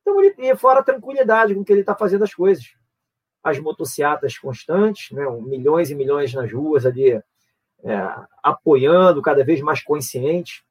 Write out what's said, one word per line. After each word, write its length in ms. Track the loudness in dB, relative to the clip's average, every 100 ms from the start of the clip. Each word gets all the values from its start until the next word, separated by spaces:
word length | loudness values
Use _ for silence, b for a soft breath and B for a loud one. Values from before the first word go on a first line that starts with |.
Então, 220 | 0 4
ele, 120 | 2 2
e 180 | -2 2
fora 240 | 4 4
a 20 |
tranquilidade 720 | 2 -4 -4 -2 2 2 2
com 100 | 0
que 80 | 2
ele 120 | 0
tá 100 | 2
fazendo 300 | -2 -2 0
as 80 | -2
coisas. 320 | 0 0 0 -4 _ _ _ _ _ _ _
As 160 | -6 -4
motocicletas 800 | -6 -8 -10 -4 -2 -2 -6 -8
constantes, 720 | -12 -14 -4 0 0 -2 -12
né, 180 | -8 -8 -8
milhões 480 | -10 -2 0 0 0
e 40 |
milhões 380 | -4 -2 -2 -2
nas 180 | -6 -8
ruas 360 | -6 -2 0 0
ali, 260 | 2 2
é, 100 | 2 -8 _ _ _ _ _ -6 -4 -4 -8 -16 _
apoiando, 800 | -2 -2 2 2 4 6 4 4
cada 220 | 0 0
vez 160 | 2 0
mais 220 | -2 -6
conscientes. 800 | -4 -6 -4 -6 -4 -4 -6 -18 _